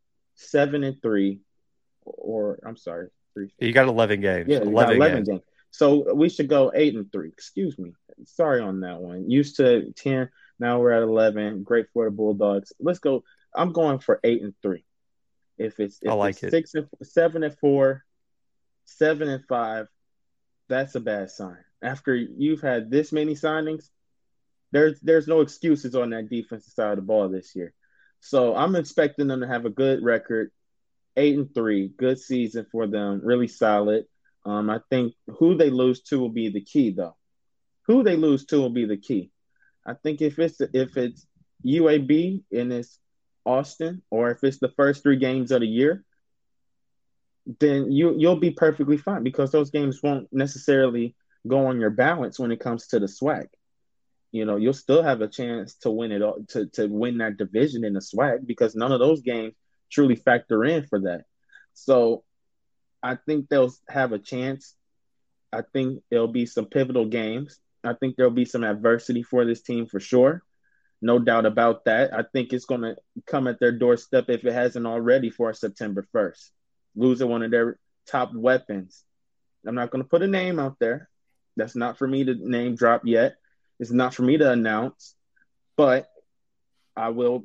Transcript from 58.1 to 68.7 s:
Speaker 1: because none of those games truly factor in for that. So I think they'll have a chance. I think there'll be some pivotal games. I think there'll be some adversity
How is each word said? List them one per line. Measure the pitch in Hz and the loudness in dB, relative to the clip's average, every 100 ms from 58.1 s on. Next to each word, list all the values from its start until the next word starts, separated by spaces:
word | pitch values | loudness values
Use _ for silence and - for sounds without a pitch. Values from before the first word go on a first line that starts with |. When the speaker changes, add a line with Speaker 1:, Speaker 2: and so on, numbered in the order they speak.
| 104 139 120 123 | -2 0 -2 -6
Speaker 1:
because | 117 113 | -2 -2
none | 110 123 | 0 -2
of | 127 | 2
those | 135 156 | 2 2
games | 123 117 110 - _ _ _ | -2 -6 -8 -12 _ _ _
truly | - 139 117 | 2 2 2
factor | - 120 - 110 | 2 0 2 0
in | 131 165 | 2 0
for | 139 101 | -2 -4
that. | 92 87 - _ _ - _ | -4 -6 -12 _ _ -20 _
So | - - 127 117 113 _ _ _ _ _ _ _ _ | -8 2 4 4 0 _ _ _ _ _ _ _ _
I | 123 | -8
think | 127 - 151 139 | -8 -4 -4 0
they'll | 143 127 - - | 2 2 -2 -8
have | 135 127 | -2 -2
a | 107 | -4
chance. | - 123 131 139 - _ _ _ _ _ _ _ _ | -8 -6 -6 -8 -14 _ _ _ _ _ _ _ _
I | 113 - | -10 -6
think | 139 131 135 - | -4 -4 -6 -2
there'll | 117 113 | 0 0
be | 120 | -2
some | 120 - 107 | -4 -4 -2
pivotal | 139 127 127 110 | -2 0 0 0
games. | 117 110 117 147 - _ _ | -2 -4 -6 -10 -16 _ _
I | 120 | -8
think | 117 135 131 | -4 -4 2
there'll | 127 | 2
be | 120 | 4
some | 120 123 | 0 -2
adversity | 110 | -2